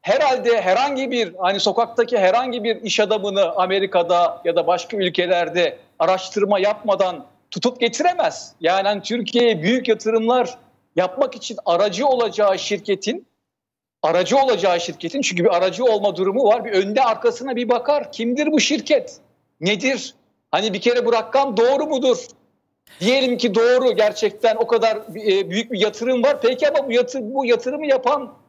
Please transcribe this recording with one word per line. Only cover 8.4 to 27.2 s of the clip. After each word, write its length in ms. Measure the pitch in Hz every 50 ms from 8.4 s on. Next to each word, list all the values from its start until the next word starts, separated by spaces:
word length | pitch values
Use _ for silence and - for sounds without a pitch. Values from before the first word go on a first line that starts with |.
| - - _ _
Yani 280 | 170 165 180 196 196 202
hani 140 | 208 202
Türkiye'ye 600 | - - 220 240 240 - - 240 240 233 220 165
büyük 260 | 151 190 240 254 247 247
yatırımlar 720 | 220 214 - 220 226 226 220 226 247 254 240 - - - _ _ _ _ _ _ _
yapmak 380 | - 185 185 185 262 277 254 -
için 240 | 226 - - 226 - -
aracı 400 | 196 170 175 202 214 180 180 269
olacağı 520 | 285 262 240 233 214 - 208 214 202 190 185
şirketin, 680 | - - 202 202 - - 196 190 - 208 269 381 - _ _ _ _ _ _ _ _ _ _ _ _ _ _ _
aracı 360 | - 151 165 175 185 180 240 277
olacağı 420 | 269 262 233 185 175 190 180 -
şirketin, 400 | - - - - - - - 277
çünkü 240 | - - 190 175 175
bir 120 | 208 185
aracı 280 | 175 185 190 170 185 254
olma 320 | 247 220 202 202 208 185
durumu 280 | 165 190 190 196 247 277
var. 200 | 208 220 247 202
Bir 80 | -
önde 300 | 202 190 196 196 214 262 262
arkasına 520 | 233 220 220 - 240 226 - 240 269 254
bir 120 | 240 247 220
bakar. 440 | 240 233 - - 294 294 - -
Kimdir 400 | - - 226 233 247 277 302 302
bu 80 | 302 285
şirket? 560 | - - 294 240 - - 202 165 - - - - _ _ _ _ _ _ _ _
Nedir? 540 | 156 185 214 180 220 262 269 214 - - - _ _ _ _ _ _ _
Hani 220 | - 165 202 220
bir 80 | 185 202
kere 260 | - 233 240 247 220
bu 60 | 226
rakam 440 | 233 226 220 - - 262 277 277 214
doğru 300 | 196 226 247 277 277 302
mudur? 400 | 311 311 262 262 262 240 - - - - _ _ _ _ _ _ _ _ _ _ _ - -
Diyelim 380 | 175 208 254 269 262 254 247 -
ki 160 | - 233 185
doğru, 380 | 226 226 240 247 254 262 254 208
gerçekten 600 | 185 220 208 - - 220 202 208 - - 226 214
o 100 | 220 233
kadar, 300 | 226 240 226 214 226 214
e, 540 | 208 - - 165 220 214 208 190 196 196 165
büyük 220 | 175 208 233 233
bir 80 | 254 190
yatırım 420 | 202 208 208 - 233 247 262 247
var. 180 | 233 277 277 269
Peki 260 | - 233 254 254 - 294
ama 200 | 285 302 277 277
bu 40 |
yatı-, 420 | 226 247 247 - - 269